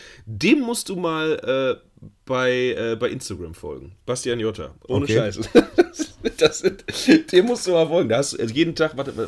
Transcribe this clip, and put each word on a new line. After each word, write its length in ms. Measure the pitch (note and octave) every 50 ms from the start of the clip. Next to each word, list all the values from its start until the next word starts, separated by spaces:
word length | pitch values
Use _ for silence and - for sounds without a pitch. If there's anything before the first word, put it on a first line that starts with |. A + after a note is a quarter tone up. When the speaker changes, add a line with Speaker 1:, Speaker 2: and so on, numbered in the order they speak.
| - - - - -
Speaker 1:
Dem 340 | A2 A2 G2 - G3+ D#4 D4
musst 280 | B3 A#3 A#3 - - -
du 80 | G3+
mal, 840 | F3+ F3+ E3 D#3+ D#3+ D#3 D#3+ D#3 - - A#2 C3 C3+ C3+ C3 A#2+ -
äh, 280 | _ _ _ - - - _ _ _
bei, 480 | - C3 B2+ B2+ B2+ B2+ B2+ B2+ B2+ F2+
äh, 200 | D2+ A2+ A2+ A2+ G#2
bei 100 | A#2+ -
Instagram 460 | - C3 - - G2+ D#2+ E2+ E2 D#2+
folgen. 380 | - - D#2 C#2+ B1+ B1+ F2+ F#2+ _ _
Bastian 360 | - B2 B2 - B2+ A#2+ A#2
Jotta. 340 | A2 A2 G#2 - D2+ - - _ _ -
Ohne 160 | C3 C#3 C#3+
Speaker 2:
Okay. 120 | A#2+ G#2+
Speaker 1:
Scheiße. 260 | A#2 A2+ G#2 F#2+ G#2 -
<laughs> 60 | - - - - - - - F4 - - - - - - - - D3+ - -
Das 220 | D#3 D3 - -
sind, 220 | - F#3+ G3 - - - - - - - - - - -
dem 120 | F3 F3+ F#3+
musst 220 | A#3+ A#3+ - -
du 60 | F#3
mal 140 | F3 E3 D#3+
folgen. 220 | C#3+ D#3+ F3+ D#3+ A2+
Da 80 | A2
hast 160 | B2+ C#3+ -
du, 60 | - -
also 140 | A#2+ A2+ A2
jeden 200 | C#3+ E3+ E3 -
Tag, 220 | D#3 D#3+ D#3 B2+
warte, 160 | B2+ C#3 C#3 G#2 A2 A2